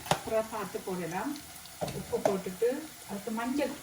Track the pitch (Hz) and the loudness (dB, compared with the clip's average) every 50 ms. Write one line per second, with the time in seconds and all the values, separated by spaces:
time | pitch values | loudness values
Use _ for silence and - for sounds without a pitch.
0 | - - - - - 240 226 220 220 220 226 214 202 185 - 214 - 196 185 180 | 2 2 2 2 2 2 2 2 2 2 -2 -4 -4 -2 -4 -4 -4 -2 -2 -2
1 | 175 160 170 190 - 285 302 - - - - - - - - - - - - 196 | -2 0 0 0 0 0 -2 -4 -8 -12 -12 -12 -12 -10 -6 -4 -4 -2 -2 -4
2 | - - 240 220 - - 196 185 - 196 185 - 226 240 269 302 320 311 - - | -4 0 0 4 4 6 4 4 0 -2 0 4 4 4 4 2 -2 -8 -12 -12
3 | - - 208 202 - 233 220 220 240 262 277 285 277 240 277 - | -10 -8 -6 -6 -4 -2 0 0 0 2 2 2 2 2 0 -4